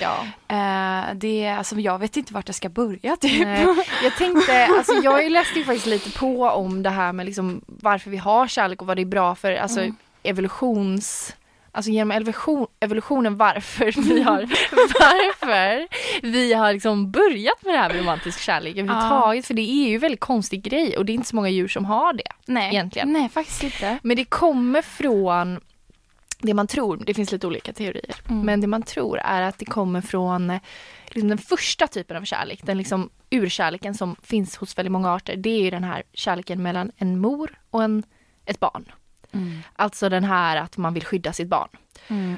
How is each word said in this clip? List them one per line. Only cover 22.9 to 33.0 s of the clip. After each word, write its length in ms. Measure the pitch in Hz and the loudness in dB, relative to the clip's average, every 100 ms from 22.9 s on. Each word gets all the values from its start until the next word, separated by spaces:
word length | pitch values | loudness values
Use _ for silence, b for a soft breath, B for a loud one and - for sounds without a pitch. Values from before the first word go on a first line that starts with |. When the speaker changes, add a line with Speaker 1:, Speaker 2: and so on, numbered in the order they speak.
| - 277 | -2 0
Speaker 2:
Nej, 160 | 311 247 | 0 0
faktiskt 340 | 320 311 - | -2 -6 -6
inte. 340 | 277 - 202 247 | -8 -6 -4 -4
Speaker 1:
Men 140 | 226 240 | 0 0
det 80 | 254 | 0
kommer 560 | - 339 262 247 285 | 2 2 4 2 2
från 800 | - - 294 208 185 175 180 180 - _ _ _ _ _ _ - | 0 -2 0 2 2 2 0 -6 -12 _ _ _ _ _ _ -4
det 120 | 220 | 0
man 140 | 202 202 | 2 0
tror, 300 | 302 220 160 - | 0 -2 -2 -2
det 80 | |
finns 180 | 208 196 | -2 -2
lite 160 | 190 185 | -4 -4
olika 260 | 135 - | -6 -8
teorier, 420 | - 202 - - - - | -8 -8 -8 -10 -12 -4
Speaker 2:
Mm. 120 | 220 208 | -2 0
Speaker 1:
men 160 | 208 | 2
det 60 | 208 | 0
man 140 | 220 | -2
tror 340 | 226 - - - | -4 -6 -4 -4
är 180 | - 190 | -2 -2
att 160 | 185 - | -2 -4
det 60 | 202 | -6
kommer 360 | - 190 180 | -2 -2 -2
från, 480 | 185 190 180 180 180 | -2 -2 0 0 -2
eh, 120 | 185 B B B B B | -4 B B B B B
liksom 220 | 240 208 | -2 0
den 80 | 214 | 0
första 500 | - 359 - - - | -2 -2 -2 -2 -2
typen 300 | 202 170 165 | -2 -10 -10
av 60 | |
kärlek, 360 | 196 - - - | -8 -6 -6 -8
den 140 | - 190 | -4 -4
liksom 320 | 190 190 | -2 -4